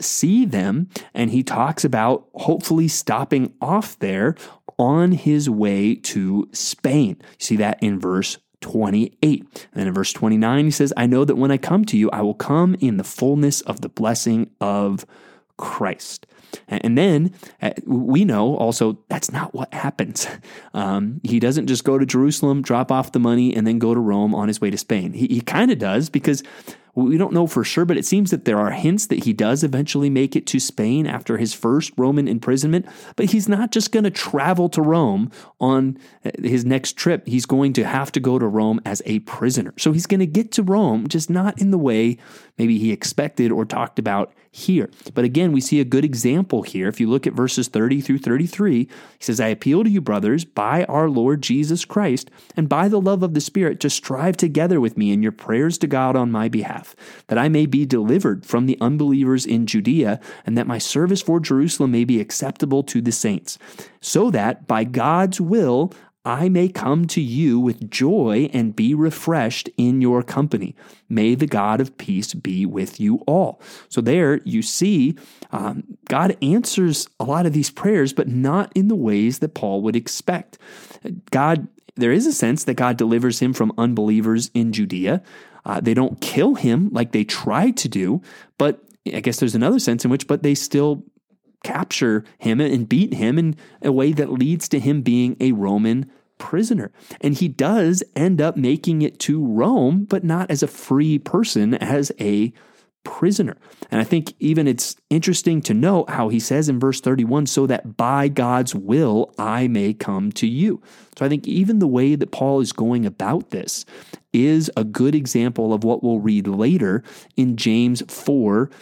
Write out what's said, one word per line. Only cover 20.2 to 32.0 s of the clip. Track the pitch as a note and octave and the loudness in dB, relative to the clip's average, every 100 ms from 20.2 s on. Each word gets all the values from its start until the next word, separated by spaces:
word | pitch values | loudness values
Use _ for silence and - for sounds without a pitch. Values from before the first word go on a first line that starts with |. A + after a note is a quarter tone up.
| - | -10
<laughs> | - - - - G#2 | -10 -18 -20 -12 -6
Um, | G2 G2 G#2 C#3+ | -4 -2 -4 -6
he | - A#2+ | -2 0
doesn't | A#2 D3 B2+ | 2 0 -2
just | B2 | -2
go | - C3+ | 0 0
to | C3 | 2
Jerusalem, | B2+ C#3 D#3 D3 C#3 | 2 2 2 0 0
drop | B2+ A#2+ C3 | 0 0 0
off | C3 C3 | -2 -2
the | C3 | 0
money, | A#2+ A#2+ B2 - | 2 2 2 2
and | A2 | 0
then | A#2 | 2
go | A#2 | 2
to | A#2 | 0
Rome | A2 G2+ G#2 | 0 0 0
on | G#2 G#2 | 0 -2
his | G#2 | -2
way | G#2 | -4
to | G2 | -4
Spain. | - G#2+ F2 | -4 -4 -4
He, | G2+ B2+ | -4 -2
he | A#2+ | -2
kinda | A#2+ - B3 D#3+ | -2 0 2 2
does | G2+ G#2 D#3 | 0 -2 -2
because | C#3+ D#3 C#3 - - - - _ - | -2 0 -2 -4 -20 -20 -20 _ -2
we | C3 D#3+ | 2 2
don't | F#3+ | 2
know | E3+ E3 | 0 0
for | C3 | 0
sure, | A2 - F3 | -2 0 2
but | F3 | 0
it | - | 0
seems | F#3+ F#3+ | 0 2
that | E3+ B2 | 0 0
there | G#2 | 0
are | G#2 | 0
hints | - D3+ G3+ - | 0 0 0 0
that | - | -2
he | B2+ | 0
does | G#2+ A2 C#3 | 0 0 2
eventually | D#3 C3+ D3 C#3+ C#3+ | 0 0 -2 0 0
make | C3+ C3+ - | 2 0 -2
it | - | -2
to | C3 | -2
Spain | - - G#2+ C#3 D#3 | -2 -2 0 0 -2
after | B2+ - A2+ | -4 -4 -2
his | A2+ | -2
first | - A2+ C#3+ D#3 | -2 0 0 0
Roman | - | 0